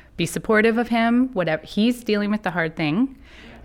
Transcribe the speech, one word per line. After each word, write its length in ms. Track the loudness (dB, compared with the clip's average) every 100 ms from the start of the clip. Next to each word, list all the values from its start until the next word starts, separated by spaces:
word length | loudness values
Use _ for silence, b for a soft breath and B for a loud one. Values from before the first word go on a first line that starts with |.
| B -6
be 80 | -4
supportive 520 | -4 2 4 4 2
of 120 | 0
him, 400 | 2 4 2 2
whatever. 300 | 0 -2 -2 -4
He's 380 | 0 0 0
dealing 280 | -2 -2 0
with 120 | -2
the 80 | -2
hard 240 | -2 -4 -2
thing, 400 | -2 0 0 -4 B B B B